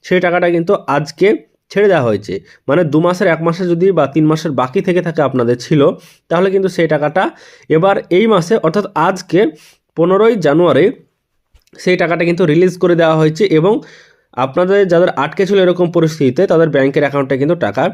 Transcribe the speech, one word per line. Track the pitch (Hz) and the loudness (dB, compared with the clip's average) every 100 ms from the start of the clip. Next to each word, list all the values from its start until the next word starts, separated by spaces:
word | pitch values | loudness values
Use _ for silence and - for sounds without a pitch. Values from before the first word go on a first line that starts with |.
সেই | - 185 | 0 0
টাকাটা | 180 175 175 | 0 0 0
কিন্তু | 170 170 196 - | 0 0 -2 0
আজকে | 143 151 - 190 320 - _ _ | -2 -4 0 0 0 -6 _ _
ছেড়ে | 190 208 | 0 2
দেওয়া | 170 120 | 2 0
হয়েছে। | 104 - 90 - - - | -2 -6 -10 -12 -14 -2
মানে | 151 | 0
দু | 165 151 | 2 2
মাসের, | 175 180 190 | 0 0 0
এক | 160 | 0
মাসে | 165 165 180 | -2 -4 -4
যদি | 170 190 | 0 0
বা | 165 135 | 2 0
তিন | 160 156 | 0 0
মাসের | 156 170 | 0 -2
বাকি | 127 127 196 | -4 -4 -4
থেকে | 190 180 | -2 -2
থাকে | 175 160 | -2 -2
আপনাদের | 139 131 120 123 | -2 0 -2 -2
ছিল, | - 156 147 - - _ _ | -2 2 2 -2 -18 _ _
তাহলে | 165 196 | -2 0
কিন্তু | 190 185 | 0 -2
সেই | 180 160 | -2 -2
টাকাটা | 151 147 185 233 - - - - | 0 -2 -2 -4 -6 -20 -20 -2
এবার | 156 190 202 - | 0 2 -2 0
এই | 180 220 | 0 2
মাসে, | 202 160 220 | 0 0 -2
অর্থাৎ | 156 208 202 151 | 0 -2 -4 -2
আজকে | 170 190 - 165 240 - - _ _ - | -2 -2 -4 -2 -2 -4 -20 _ _ -2
পনেরোই | 175 190 226 233 | 0 2 2 2
জানুয়ারি | 151 151 175 131 196 - _ _ _ _ _ _ _ - | 0 2 2 2 0 -2 _ _ _ _ _ _ _ -8
সেই | - 180 | -4 -2
টাকাটা | 170 170 | -2 -2
কিন্তু | 175 175 | -2 0
রিলিজ | 175 151 180 180 | 0 2 2 0
করে | 180 170 | 0 2
দেওয়া | 165 160 | 2 2
হয়েছে, | 156 156 208 | 0 0 0
এবং | 156 175 233 - - _ _ _ - | 2 2 -2 -6 -20 _ _ _ -6
আপনাদের | 135 139 185 202 190 | -4 -2 0 2 2
যাদের | 170 180 - | 2 2 0
আটকে | 147 - 185 | -4 -2 0
ছিল | 202 | 2
এরকম | 180 175 175 | 2 0 0
পরিস্থিতিতে, | 170 160 160 135 127 139 | 0 -2 0 -2 0 0
তাদের | 165 160 | 2 2
ব্যাংকের | 135 135 143 | 2 0 0
অ্যাকাউন্টে | 143 143 135 139 | -2 -2 -2 -2
কিন্তু | 143 170 | -2 -2
টাকা | 107 104 170 | -2 -2 -4